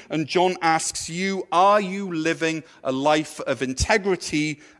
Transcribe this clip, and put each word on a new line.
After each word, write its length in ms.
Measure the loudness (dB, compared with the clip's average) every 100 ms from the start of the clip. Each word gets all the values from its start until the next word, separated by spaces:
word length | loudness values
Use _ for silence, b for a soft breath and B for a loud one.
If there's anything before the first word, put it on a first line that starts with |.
| B
and 160 | -4 -2
John 320 | 2 2 2
asks 480 | 2 2 0 -8 -8
you, 380 | -4 -2 -4 0
are 300 | 4 6 6
you 320 | 2 -4 -6
living 500 | -2 -2 0 -2 -4 B B
a 100 | -6
life 480 | 0 2 2 2 -6
of 220 | -4 -2
integrity 960 | -2 -2 0 2 2 -2 -2 -2 -2 -4 B B